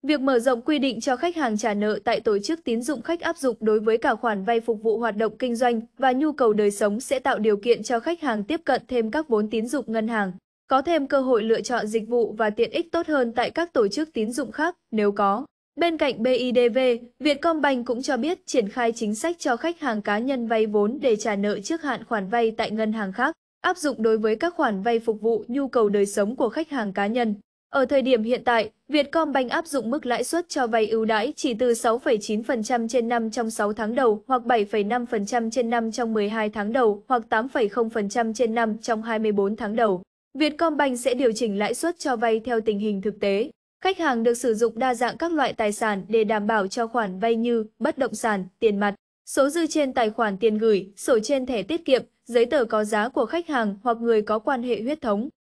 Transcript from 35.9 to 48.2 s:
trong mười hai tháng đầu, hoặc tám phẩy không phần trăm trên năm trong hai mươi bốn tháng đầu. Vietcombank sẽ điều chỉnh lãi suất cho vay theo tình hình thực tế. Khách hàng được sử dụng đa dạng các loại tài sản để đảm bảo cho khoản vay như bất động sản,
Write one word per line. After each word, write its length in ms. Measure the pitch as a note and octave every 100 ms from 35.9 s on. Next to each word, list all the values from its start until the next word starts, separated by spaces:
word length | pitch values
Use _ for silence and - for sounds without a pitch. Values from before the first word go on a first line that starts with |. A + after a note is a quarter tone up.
trong 220 | A3 A#3
mười 160 | A3 G3+
hai 200 | A3+ G#3+
tháng 240 | G#3+ G3+
đầu, 300 | B3 A#3 G3+ -
hoặc 160 | B3+ A3+
tám 180 | A3 B3
phẩy 220 | D4+ G#3+
không 200 | B3 A3+
phần 200 | A3+ G3+
trăm 240 | A#3+ A3+
trên 220 | A3 B3+ A3+
năm 220 | A3+ A3
trong 240 | - A3
hai 160 | A3+ A3
mươi 120 | A3
bốn 240 | G3+ G3 G#3+
tháng 200 | G#3+ A3+
đầu. 260 | A3+ F3+ - _ _
Vietcombank 680 | C4+ D4+ D4 E4 D4+ C#4+ B3
sẽ 140 | C4
điều 180 | B3 C4+
chỉnh 280 | A3 A#3 G3
lãi 140 | G#3
suất 260 | A#3+ E4 F4
cho 160 | D4+ A#3+
vay 240 | A#3 A3+
theo 220 | A3 A#3
tình 180 | A3 G#3
hình 220 | G#3+ G3+
thực 180 | G#3 G#3
tế. 300 | G3+ G3 C#4 - _ _
Khách 140 | F#4 F#4+
hàng 260 | D#4+ A#3+
được 100 | A3+
sử 200 | A#3+ B3+
dụng 260 | G#3+ A#3 A3+
đa 140 | C4
dạng 240 | A#3+ A#3+ -
các 160 | E4+
loại 200 | D#4+ B3
tài 180 | - A3
sản 340 | G#3 A3 G3+ F#3
để 160 | A3+
đảm 240 | G#3 A3 G#3
bảo 200 | A3 G3
cho 200 | B3 A3+
khoản 320 | A#3+ G#3 F#3
vay 160 | A3+ A#3
như 300 | A#3+ A#3 G#3+ _
bất 180 | B3 D#4
động 180 | B3
sản, 300 | G#3+